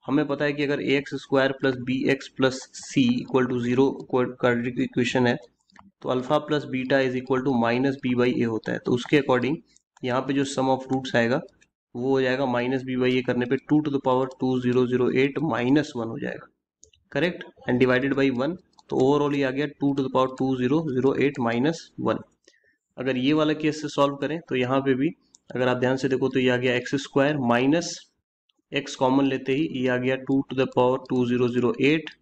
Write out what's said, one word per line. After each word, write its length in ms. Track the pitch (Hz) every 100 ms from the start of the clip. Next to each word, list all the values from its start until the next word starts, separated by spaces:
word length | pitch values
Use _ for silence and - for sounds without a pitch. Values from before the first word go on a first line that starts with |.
| -
हमें 200 | 139 143
पता 180 | 139
है 80 | 147
कि 100 | 143
अगर 200 | 143 143
ए 140 | 143 139
एक्स 180 | 139
स्क्वायर 380 | 139 - 135 135
प्लस 220 | 135 135
बी 360 | 123 123 131 139
एक्स 180 | 135 -
प्लस 400 | - 135 131 - - -
c 100 | -
equal 480 | 120 123 - 131 127
to 100 | 127
zero 280 | 120 123 135 - -
क्वाड्रेटिक 640 | 127 123 - 127 120 120 123
इक्वेशन 460 | 127 - 120 131 123
है, 100 | 127 - _ _ - - _
तो 60 | 135
alpha 300 | 127 127 151
plus 240 | 151 151
beta 340 | 131 127 131 139
is 120 | 131 127
equal 300 | 127 131 135
to 60 | 123
minus 280 | 117 120 139 135 127
b 180 | 120
by 160 | 123 123
a 40 | 120
होता 260 | 110 -
है। 60 | 117
तो 140 | -
उसके 260 | 123 - 147
according 380 | 135 123 120 156 _ _ _ _
यहाँ 160 | 127 127
पे 120 | 131
जो 120 | 139
sum 240 | 135 - 131
of 240 | 131 -
roots 240 | 131 131 123
आएगा, 240 | 117 139 - _ _ _ _ 120
वो 120 | 127
हो 120 | 135
जाएगा 240 | 131 127
minus 360 | 135 123 123 135
b 220 | 127 127
by 200 | 127 127
a 40 | 127
करने 200 | 120 123
पे 100 | 135
two 240 | - 151
to 100 | 151
the 80 | 135 131
power 180 | 127 131 -
two 160 | 131 127 123
zero 180 | 123 123
zero 160 | 120 123
eight 420 | 123 139 139 156
minus 340 | 113 123 147 147 120
one 120 | 113
हो 100 | 117
जाएगा, 300 | 123 - - _ _ _ _ _ _ 139
correct, 280 | 170 175 - _ -
and 160 | 123 127
divided 320 | 127 135 139
by 280 | 139 120 139
one, 100 | 175 _ _ _
तो 80 | 135
overall 400 | 131 147 143 143
ये 80 |
आ 60 | 135
गया 160 | 135 147
two 300 | - 139 135
to 40 |
the 100 | 127 131
power 120 | 131 131
two 220 | 131 131
zero 160 | 123 156 160 127
zero 180 | 135 -
eight 300 | 131 139 117
minus 240 | 117 143 165 - - 113
one। 160 | 107 - _ _ _ _ _ _ -
अगर 180 | 127 131
ये 160 | 131
वाला 200 | 151 151
case 300 | 151 156 151
से 60 | 147
solve 280 | 147 143 139
करें, 240 | 135 165 -
तो 80 | 131
यहाँ 240 | 123 135
पे 140 | 139
भी 140 | 127 151 - _ _ _
अगर 140 | 120 123
आप 80 | 123
ध्यान 200 | 127 135
से 120 | 139
देखो, 200 | 131 131
तो 100 | 131
ये 120 | 127
आ 60 | 123
गया 180 | 127
x 200 | 123 123
square 420 | 139 - 143 139 151
minus 720 | 120 120 135 165 170 - - _ _ _ _ _ _
x 200 | 139 139
common 300 | - 131 135
लेते 280 | 139 131 131
ही 160 | 135 165
ये 160 | 131 127
आ 80 | 127
गया 200 | 127 131
two 260 | 131 135 -
to 80 | 131
the 60 | 131 -
power 200 | 127 131 127
two 180 | 127 123
zero 240 | 123 123 120
zero 160 | 117 -
eight 200 | 131 160 - -